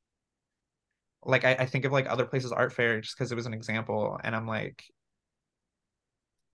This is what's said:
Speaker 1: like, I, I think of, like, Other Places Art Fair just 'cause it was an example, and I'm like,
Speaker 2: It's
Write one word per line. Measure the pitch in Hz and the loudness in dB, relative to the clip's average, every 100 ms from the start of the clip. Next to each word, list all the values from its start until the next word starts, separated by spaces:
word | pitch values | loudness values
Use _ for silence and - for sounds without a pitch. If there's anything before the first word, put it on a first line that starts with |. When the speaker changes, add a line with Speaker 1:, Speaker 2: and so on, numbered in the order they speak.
| _ _ _ _ _ _ _ _ _ _ _ _ - | _ _ _ _ _ _ _ _ _ _ _ _ 2
Speaker 1:
like, | 131 | 4
I, | 127 131 | 4 2
I | 131 | 2
think | 135 | 0
of, | 131 | 2
like, | 139 - | 2 2
Other | 123 123 | 0 0
Places | 135 120 | -2 -2
Art | 117 120 | 2 2
Fair | - 120 110 | 4 2 2
just | - - | -4 -6
'cause | 120 | -4
it | 117 | -4
was | 120 | -6
an | |
example, | 113 113 110 113 107 104 - | -8 -4 -4 -2 0 0 -2
and | - | -4
I'm | 113 113 | -4 -2
like, | 110 104 - - | -4 -6 -10 -20
Speaker 2:
It's | _ _ _ _ _ _ _ _ _ _ _ _ _ _ _ _ | _ _ _ _ _ _ _ _ _ _ _ _ _ _ _ _